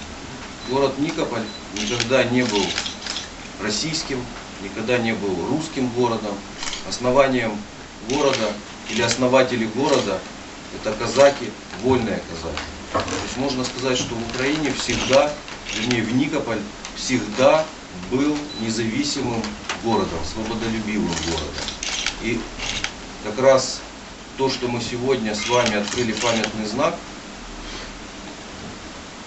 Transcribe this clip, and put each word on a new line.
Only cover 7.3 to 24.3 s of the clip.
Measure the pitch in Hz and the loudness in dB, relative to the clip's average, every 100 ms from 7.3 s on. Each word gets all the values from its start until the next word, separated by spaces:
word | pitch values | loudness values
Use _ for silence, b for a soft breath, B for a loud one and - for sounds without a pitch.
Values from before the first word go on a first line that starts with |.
| 127 113 104 - - - - 107 | 4 0 -2 -8 -14 -16 -12 -2
города | 143 139 120 107 104 - - - | 2 4 4 0 -2 -10 -12 -4
или | 107 | 0
основатели | 117 127 127 131 123 120 110 | 0 4 6 6 6 2 0
города — | 113 151 127 101 92 - - - - - 95 | 0 4 4 2 -4 -6 -14 -14 -14 -12 -6
это | 110 | -4
казаки, | 107 113 127 139 131 123 - - 92 | -2 0 8 8 8 -4 -8 -12 -2
вольные | 120 127 110 87 82 | 2 2 2 -2 -4
казаки. | 82 82 82 - - - | -8 -6 -6 -8 -10 -4
То | - - - | -4 -2 -4
есть | - 123 | -4 -2
можно | 139 127 120 | 0 0 -2
сказать, | 123 131 123 | -2 0 0
что | 117 | 0
в | 113 113 | -4 -4
Украине | 117 135 156 143 | -2 0 2 0
всегда, | 117 - 113 110 135 147 147 - - - 110 | 0 0 0 6 6 6 2 -10 -12 -8 -4
вернее, | 117 120 | 2 2
в | 107 127 | 4 2
Никополь | 156 151 120 107 104 - - - | 4 2 0 -2 -4 -10 -12 -8
всегда | - 123 104 107 135 156 156 - - 90 90 | 0 0 0 6 8 8 4 -6 -12 -12 -2
был | 127 147 151 - 107 | 2 2 2 -4 -4
независимым | 113 113 113 127 139 143 123 113 107 - - - | -2 0 0 0 0 0 0 -2 -2 -6 -8 -4
городом, | 110 107 87 82 - | 2 2 2 -2 -4
свободолюбивым | 107 110 110 113 110 104 107 85 82 82 | -4 -4 -2 -2 -2 0 0 0 0 -2
городом. | 80 76 76 - - - - - - | -2 -2 -6 -6 -6 -4 -2 -2 -2
И | 110 117 117 - - - - - - - | -2 -2 -2 -6 -6 -4 -4 -6 -12 -8
как | 107 107 | -4 6
раз | 135 135 - - - - - - - | 8 8 6 -4 -10 -14 -14 -14 -12